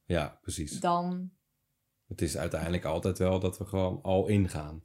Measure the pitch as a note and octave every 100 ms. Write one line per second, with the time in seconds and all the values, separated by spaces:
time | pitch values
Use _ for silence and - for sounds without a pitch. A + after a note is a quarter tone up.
0 | - E2+ D2+ - - - D2 F#3 F3+ F3
1 | F3 F3+ F#3 - _ _ _ _ _ _
2 | - - E2+ D2 - D#2+ D#2+ F2+ D2 E2
3 | F#2+ E2+ F#2 F#2 F#2 - F#2+ G2 F#2 F#2+
4 | G2 F#2+ F#2+ G2+ F#2 D#2 D2+ D#2+